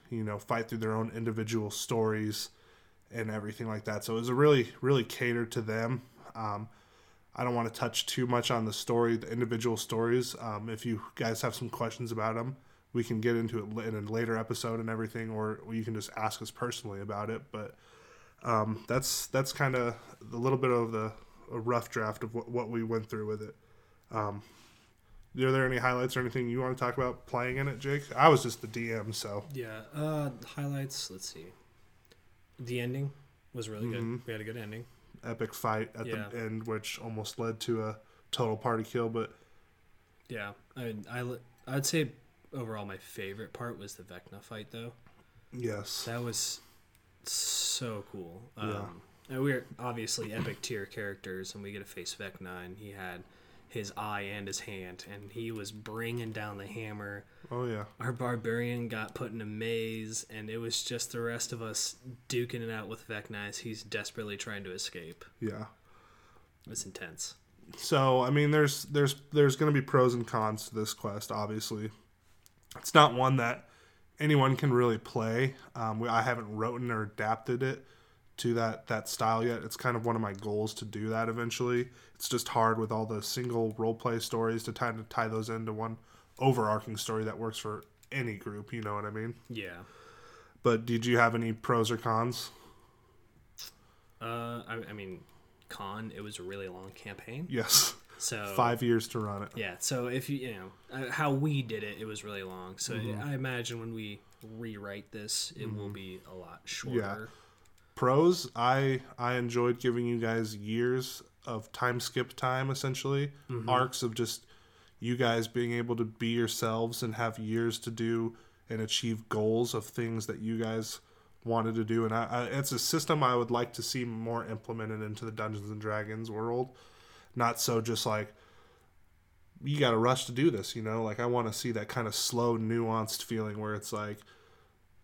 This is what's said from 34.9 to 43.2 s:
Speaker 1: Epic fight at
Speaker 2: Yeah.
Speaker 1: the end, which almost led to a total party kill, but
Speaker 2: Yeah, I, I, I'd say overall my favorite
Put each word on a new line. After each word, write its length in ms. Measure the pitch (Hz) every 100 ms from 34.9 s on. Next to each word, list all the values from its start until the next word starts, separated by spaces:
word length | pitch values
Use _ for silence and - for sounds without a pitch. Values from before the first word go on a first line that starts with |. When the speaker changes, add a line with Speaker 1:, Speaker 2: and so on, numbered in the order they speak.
| - - -
Speaker 1:
Epic 280 | 120 113 110
fight 360 | - 113 110 113
at 120 | 123 117
Speaker 2:
Yeah. 220 | 110 104
Speaker 1:
the 80 | 117
end, 280 | 110 110 113
which 320 | 107 - -
almost 380 | 113 110 104 -
led 220 | 113 110
to 240 | - 113 110
a 120 | 107 - - -
total 260 | - 113 107
party 280 | 123 113
kill, 240 | 110 120 117
but 260 | 113 110 - - - _ _ _ - _ _ -
Speaker 2:
Yeah, 240 | 113 101 - _ 131
I, 180 | 117 107 -
I, 260 | 123 123 120 - - -
I'd 200 | 139 143
say 260 | 165 - - - _ -
overall 340 | 135 113 107 101
my 100 | 95
favorite 540 | - -